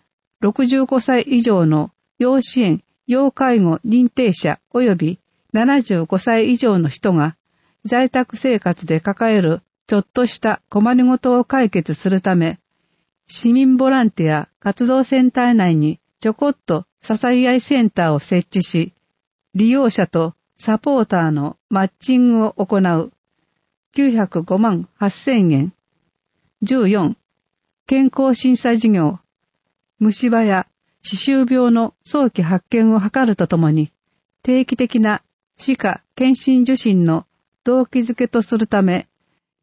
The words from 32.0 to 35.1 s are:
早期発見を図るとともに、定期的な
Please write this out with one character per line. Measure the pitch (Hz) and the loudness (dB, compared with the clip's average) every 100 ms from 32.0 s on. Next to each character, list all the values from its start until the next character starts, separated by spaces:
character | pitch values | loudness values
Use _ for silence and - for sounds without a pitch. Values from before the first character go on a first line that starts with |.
早 | - 302 262 | -6 -2 -2
期 | - | 0
発 | 165 185 - | -2 -2 -2
見 | 233 220 220 | 0 2 2
を | |
図 | 202 262 240 | 0 -2 -2
る | 202 | 0
と | 170 | 0
と | 170 | 0
も | 160 | 2
に、 | 156 151 _ _ _ _ _ | 0 -2 _ _ _ _ _
定 | - 254 254 | -2 0 0
期 | 247 | -2
的 | 247 247 | -2 0
な | 214 | 0